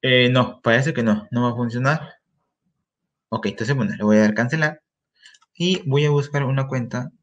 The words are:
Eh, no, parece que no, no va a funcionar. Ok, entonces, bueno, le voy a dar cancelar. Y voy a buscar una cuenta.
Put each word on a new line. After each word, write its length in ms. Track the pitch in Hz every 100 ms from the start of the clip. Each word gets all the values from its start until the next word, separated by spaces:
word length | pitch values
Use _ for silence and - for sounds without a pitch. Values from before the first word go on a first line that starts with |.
| 135
Eh, 200 | 127 123
no, 320 | 127 113 -
parece 320 | - 117 139
que 100 | 135
no, 240 | 113 107 -
no 120 | 120
va 60 | 123
a 40 | 117
funcionar. 440 | 120 120 131 156 - - _ _ _ _ _ _ _ _ _ _ _
Ok, 180 | 113 104
entonces, 280 | - 113 139
bueno, 180 | 104 -
le 60 |
voy 140 | 107 107
a 40 |
dar 120 | 107
cancelar. 480 | 107 123 160 156 160 _ _ _ _ - _ _
Y 280 | _ 170 185 -
voy 160 | 135 147
a 60 |
buscar 340 | 143 139 143 131
una 220 | 135 135
cuenta. 440 | 131 117 123 123 _